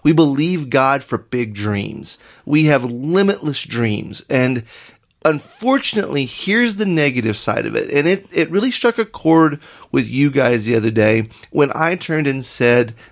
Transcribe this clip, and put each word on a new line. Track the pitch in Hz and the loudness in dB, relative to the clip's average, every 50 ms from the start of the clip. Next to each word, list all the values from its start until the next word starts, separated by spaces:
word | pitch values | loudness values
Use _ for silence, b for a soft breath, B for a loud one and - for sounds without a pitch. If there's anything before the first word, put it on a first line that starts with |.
We | - 147 | 2 4
believe | 156 156 160 143 139 139 156 175 185 170 147 127 | 4 4 4 2 2 0 0 -2 -2 -4 -4 -2
God | 127 135 131 135 139 139 135 | 0 2 2 2 0 -2 -2
for | - 131 - | -6 -6 -6
big | - _ - 123 117 110 104 | -6 _ -4 -4 -4 -6 -6
dreams. | 101 104 107 104 101 101 104 - 139 - - - b b b b b b | -6 -4 -2 -2 -2 -4 -6 -10 -12 -14 -14 -16 b b b b b b
We | - 147 156 156 | -2 0 2 4
have | 151 147 131 123 | 4 2 2 0
limitless | 123 120 120 135 156 175 190 202 196 196 - - 151 135 - | -4 -6 -6 -4 0 2 2 2 2 0 -2 -4 -6 -6 -6
dreams. | - - - 117 117 110 104 107 107 104 104 - - | -8 -6 -4 -2 -2 -2 -2 -4 -6 -10 -14 -16 -6
And | - 143 131 127 127 131 123 113 B B B B B B B _ _ _ _ - | -2 0 0 0 0 -2 -4 -8 B B B B B B B _ _ _ _ 0
unfortunately, | 160 156 143 - - - - 214 254 269 269 - - - 214 190 147 139 143 135 | 0 0 -2 -6 -14 -14 -4 0 0 0 0 0 -2 -2 -4 -4 -2 -4 -4 -4
here's | 117 - - - 190 208 233 240 233 202 | -6 -8 -8 -4 0 0 2 0 0 -2
the | 196 214 | -2 -2
negative | 196 170 160 147 143 127 123 107 110 104 | 0 0 2 0 0 0 0 -2 -2 -2
side | - - - 107 113 110 | -2 -2 -2 -2 -2 -4
of | 110 110 | -2 -4
it. | 110 - - | -4 -2 0
And | - 143 147 | 0 0 2
it, | 170 196 190 - _ | 2 0 0 -4 _
it | 180 165 160 - | -4 -2 -2 0
really | 165 196 233 262 | 0 0 0 0
struck | 240 - - 240 226 | 0 0 0 0 0
a | - 220 | 0 -4
chord | - - - - 160 160 160 160 156 143 B B B B B B B | -6 -8 -2 2 4 6 6 4 4 2 B B B B B B B
with | - 135 120 110 | -2 -2 0 0
you | 117 131 143 147 | 0 0 2 2
guys | 135 139 127 123 123 117 104 | 2 2 2 2 2 2 0
the | 113 117 | 0 0
other | 113 107 117 | 2 2 2
day | 110 110 107 107 110 110 110 110 B B B B | 2 4 4 4 4 2 -2 -4 B B B B
when | - - 143 135 - | 0 0 0 0 0
I | - 160 165 - | -2 -2 -2 -2
turned | - - - 160 151 147 | -4 -4 -4 -2 -2 -2
and | 139 135 135 123 | -2 -2 -4 -6
said | - - - 127 120 120 123 120 113 113 B B B | -8 -2 2 2 4 4 4 2 0 -4 B B B